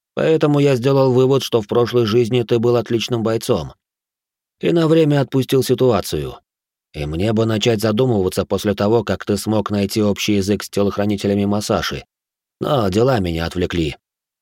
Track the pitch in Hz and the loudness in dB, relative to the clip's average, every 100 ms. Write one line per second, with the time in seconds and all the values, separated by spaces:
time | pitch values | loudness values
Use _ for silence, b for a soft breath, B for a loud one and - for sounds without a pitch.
0 | _ - 151 160 151 143 143 127 131 139 | _ -2 0 2 2 2 2 2 2 2
1 | 135 123 131 135 - 117 101 113 113 120 | 4 4 4 2 0 -2 0 0 2 2
2 | 110 117 113 123 113 120 117 120 107 117 | 2 2 2 0 0 0 2 0 0 -4
3 | - 117 110 113 123 101 69 - _ _ | -2 -2 -2 -2 -2 -2 -4 -16 _ _
4 | _ _ _ _ _ _ 160 170 160 165 | _ _ _ _ _ _ -2 2 4 4
5 | 151 143 131 135 123 135 123 120 127 101 | 4 2 0 -2 0 0 2 2 2 2
6 | - 78 67 - _ _ _ _ _ 78 | 0 -6 -6 -12 _ _ _ _ _ -8
7 | 73 82 104 110 113 110 120 110 107 107 | -6 -2 0 0 0 0 0 0 0 0
8 | 131 107 92 - 90 98 104 101 101 117 | 2 2 0 -2 -2 -2 -2 0 2 0
9 | 101 92 - 101 104 107 101 104 98 110 | 0 -4 -4 -4 -2 -2 -2 -2 -2 0
10 | 104 98 - 101 95 101 - - 101 - | -2 -2 -2 0 0 -2 -4 -2 -2 -2
11 | 104 101 101 101 101 104 104 95 - - | -2 -2 0 0 0 -2 0 -2 -2 -8
12 | - _ _ _ _ - 147 143 101 101 | -12 _ _ _ _ -8 -2 0 0 2
13 | 127 120 90 82 82 90 87 85 76 - | 2 0 -2 -4 -4 -4 -2 -2 -4 -6
14 | _ _ _ _ | _ _ _ _